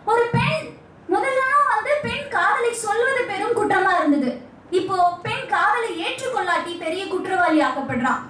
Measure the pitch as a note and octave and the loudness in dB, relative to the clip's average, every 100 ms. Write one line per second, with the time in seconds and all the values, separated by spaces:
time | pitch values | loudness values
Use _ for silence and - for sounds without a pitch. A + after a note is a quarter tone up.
0 | - A#4 A#4+ A#4+ A#4+ D#5 - - - - | 2 2 2 2 0 -2 -6 -16 -20 -20
1 | - G4 C5+ B4+ C5 C#5+ C#5 A4+ C#5 D5 | -2 0 2 0 2 4 4 2 0 0
2 | A#4 C5 C#5 A#4 F4+ G#4+ A#4 A4+ G#4+ A4 | 0 -6 -4 0 0 2 0 -2 -2 0
3 | B4+ C5 - G4+ G#4+ A#4 G4+ F#4+ F#4+ F4 | 2 0 -2 -2 -2 0 2 2 2 2
4 | D4+ C#4 A#3+ - - - - F4+ F#4+ F#4 | 2 2 0 -4 -12 -20 -4 -2 0 2
5 | F4+ F4+ A4 B4+ - G4+ G4 A#4 A4+ E4 | 2 2 -6 -6 -2 0 2 0 -2 -4
6 | A4+ C5 C5 G4+ F4+ E4+ E4+ E4+ D#4+ F4+ | -6 -6 -4 -2 0 -2 -2 -6 -4 -4
7 | F#4+ F#4 - F#4 E4+ D#4 C4+ C#4 - B3 | -4 -6 -2 0 4 4 2 -2 -4 -2
8 | A#3+ G#3+ - | -2 -2 -6